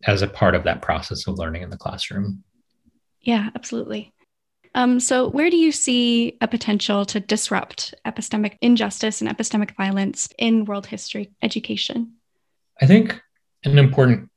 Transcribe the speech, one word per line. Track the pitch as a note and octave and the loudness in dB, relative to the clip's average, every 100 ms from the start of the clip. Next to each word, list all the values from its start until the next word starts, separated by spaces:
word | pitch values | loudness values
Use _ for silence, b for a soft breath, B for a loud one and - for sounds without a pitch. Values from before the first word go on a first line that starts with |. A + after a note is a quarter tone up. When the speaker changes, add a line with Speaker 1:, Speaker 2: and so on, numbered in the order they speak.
| - | 0
Speaker 1:
as | G2 | 0
a | G2 | 0
part | - F#2+ F2+ | 2 2 2
of | |
that | E2+ - | 0 -4
process | - D#2 - - - | -4 -4 -4 -10 -8
of | F#2 | -6
learning | E2 E2 | -6 -8
in | F2+ | -10
the | F#2+ | -10
classroom. | - - - F#2+ G2+ F#2+ _ _ _ _ _ _ _ _ | -10 -8 -8 -6 -6 -6 _ _ _ _ _ _ _ _
Speaker 2:
Yeah, | A#3+ A3+ G#3+ - | -2 -2 -2 -8
absolutely. | - A3+ - G#3+ - _ _ _ _ _ _ B3+ | -10 -10 -8 -10 -12 _ _ _ _ _ _ 0
Um, | B3 B3 | 2 2
so | - B3+ B3+ | 2 0 0
where | C4+ E4+ | 2 2
do | E4+ | 4
you | D#4+ | 2
see | - - B3 A#3+ A#3 A#3 - | 2 0 2 2 2 0 -2
a | A#3 | -4
potential | A#3 - G#3 - G3+ G3+ | -2 -2 -2 0 -2 -2
to | G#3 | -6
disrupt | G3 G#3+ - F#3+ - - - - A3+ | -2 -4 -2 -4 -4 -12 -12 -10 -12
epistemic | A3+ - G#3+ G#3 - | -10 -6 -2 -2 0
injustice | A#3+ A#3 G#3 - A3 - | 2 4 2 -4 -4 -4
and | G#3+ | -6
epistemic | - A3+ G#3+ G#3 - | -6 -2 -2 -4 -4
violence | G3 G3 G3 - - - | -2 0 -2 -4 -10 -2
in | A#3 A3+ G#3 | 2 2 0
world | G3+ G3+ | -6 -8
history | - - G#3+ G3+ - | -14 -10 -10 -10 -6
education? | A3+ A3 A3+ G#3 - - A#3 _ _ _ _ _ _ - | -6 -6 -6 -8 -6 -6 -8 _ _ _ _ _ _ 0
Speaker 1:
I | C3+ | 6
think | G#3 - - _ _ _ _ C#3+ | 6 6 -4 _ _ _ _ 4
an | C#3+ | 6
important | C3 - B2+ A#2 - | 6 6 4 4 0